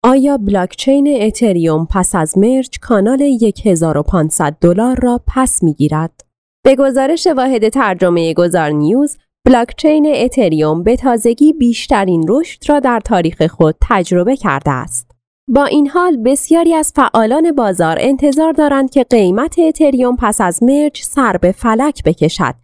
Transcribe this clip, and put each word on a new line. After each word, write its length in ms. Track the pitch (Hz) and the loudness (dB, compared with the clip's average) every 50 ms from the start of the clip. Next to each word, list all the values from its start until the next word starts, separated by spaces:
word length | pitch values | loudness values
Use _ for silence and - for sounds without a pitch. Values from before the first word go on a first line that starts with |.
| - | 2
آیا 340 | 254 262 277 262 285 285 262 | 2 2 2 2 0 0 -2
بلاکچین 760 | 202 196 202 190 180 185 - - - 269 269 285 277 294 285 247 | -2 -2 -2 -2 -2 -4 -6 -6 -2 0 2 2 2 0 0 0
اتریوم 640 | 208 220 214 - 240 220 190 175 165 165 156 156 165 160 | -2 -2 -2 0 0 0 0 0 0 0 0 0 -2 -2
پس 240 | - 196 180 - - | -2 -2 0 0 0
از 240 | 185 156 151 - 185 | -2 -2 0 0 0
مرج 400 | 202 233 262 262 254 - - - | 2 2 2 0 -2 -4 -10 -18
کانال 400 | - - 240 202 196 220 262 269 | -4 -2 0 0 2 0 0 0
یک 460 | 285 285 269 226 233 214 196 - - | 2 0 0 2 0 -2 -2 -2 0
هزار 320 | 214 185 160 170 165 156 147 | 0 0 0 0 -2 -2 -2
و 40 | |
پانصد 540 | 147 - - 180 151 160 - - 160 147 151 _ | -2 -2 -2 0 -2 -2 -2 -2 -4 -4 -2 _
دلار 400 | - 170 175 196 226 254 254 247 | 0 2 2 2 0 -2 -2 0
را 200 | 247 247 240 247 - | 0 -2 -2 -2 -4
پس 360 | - - 262 262 247 - - | -6 -2 -2 -2 -2 -2 -2
می‌گیرد؟ 580 | - 160 147 _ 139 151 156 156 160 170 _ _ _ _ _ _ _ _ _ _ _ | -2 -2 0 _ -2 -2 0 -2 -4 -6 _ _ _ _ _ _ _ _ _ _ _
به 120 | 262 269 | 2 4
گزارش 500 | 254 277 269 247 262 262 269 330 330 - | 4 2 0 2 0 0 0 -2 0 0
واحد 420 | 370 311 262 254 262 262 226 208 220 | 0 0 0 0 0 0 0 0 0
ترجمه 680 | - 269 247 208 185 175 185 180 175 175 165 165 160 | 0 0 0 0 0 0 0 0 2 0 0 0 0
گذار 360 | 165 175 175 180 175 160 147 | 0 0 0 0 0 0 0
نیوز، 460 | 151 151 147 156 208 262 294 285 - - _ _ _ _ _ | 0 0 0 0 2 0 0 -2 -4 -12 _ _ _ _ _
بلاکچین 680 | - 254 240 233 - - - - 311 302 311 294 302 294 | 2 4 4 2 -2 -8 -2 0 2 2 2 2 0 0
اتریوم 680 | - - 254 - 277 233 175 156 156 151 156 156 170 | 0 -2 -2 0 0 0 0 0 0 0 0 0 0
به 140 | 175 208 240 | 0 0 0
تازگی 560 | 254 247 269 240 226 220 233 233 - 294 302 | 0 0 0 0 2 0 0 2 4 2 2
بیشترین 720 | 311 320 254 240 233 - - - 277 208 196 185 180 165 160 165 | 2 2 0 0 0 -2 -2 -2 -2 0 0 0 0 0 0 0
رشد 420 | 214 285 339 - - _ - - | 0 -2 -2 -4 -10 _ -2 0
را 100 | 294 294 | 0 2
در 200 | 262 262 240 226 | 2 0 -2 -2
تاریخ 460 | - - 233 185 170 160 - - 156 | -2 0 -2 0 0 -2 -2 -2 -2
خود 280 | 170 - - 170 156 160 _ - - | -2 0 0 0 0 2 _ -2 0
تجربه 480 | 240 196 175 - 185 175 175 214 269 | 0 -2 0 0 0 0 0 0 -2
کرده 340 | 262 - 196 135 139 - 147 | -2 -2 -4 -4 -2 -2 -4
است. 400 | 139 127 120 - - - - _ _ _ _ _ _ _ _ - | -4 -4 -6 -10 -12 -12 -12 _ _ _ _ _ _ _ _ -2
با 160 | 240 269 285 | 0 0 0
این 240 | - - 302 285 277 | 2 0 0 0 0
حال، 280 | - 359 359 359 320 | 0 0 0 0 -2
بسیاری 580 | 240 220 247 277 269 - - 320 330 339 320 330 | 0 0 -2 -2 -2 0 0 0 2 2 2 0
از 180 | 320 302 - - | 0 -2 -2 0
فعالان 560 | - 269 - _ 226 220 220 247 311 320 339 | 0 -2 0 _ 0 0 2 0 0 0 0
بازار 440 | 302 277 233 202 190 185 175 160 170 - | 0 0 -2 -2 0 -2 -2 -2 -2 0
انتظار 520 | - 262 277 - 285 294 269 294 311 320 | 0 -2 0 0 0 0 0 2 0 0
دارند 380 | 302 - 302 294 277 269 269 262 | 0 0 0 0 2 0 -2 0
که 140 | - 277 247 | 0 -2 0
قیمت 540 | _ - 226 202 180 180 214 269 330 - - | _ 2 2 4 2 2 0 -2 -2 0 0
اتریوم 580 | 339 320 311 - 311 285 269 247 254 247 247 | 0 0 2 2 2 2 2 2 0 0 0
پس 240 | 247 247 214 220 - | 0 -2 -2 0 0
از 220 | 220 180 175 - | -2 -2 0 0
مرج 400 | 233 247 277 285 302 294 294 - | 2 2 2 2 0 -2 _ -6
سر 340 | - - - 285 262 226 185 | -14 -6 -2 -2 0 0 0
به 160 | 175 - 180 | 0 0 0
فلک 500 | 190 - - 233 220 226 269 302 285 - - | -2 0 -2 -2 0 0 -2 -2 -4 -2 -2
بکشد. 500 | - 175 _ 156 160 - - 180 123 123 _ | -2 0 _ -2 -2 -2 -2 -4 -4 -4 _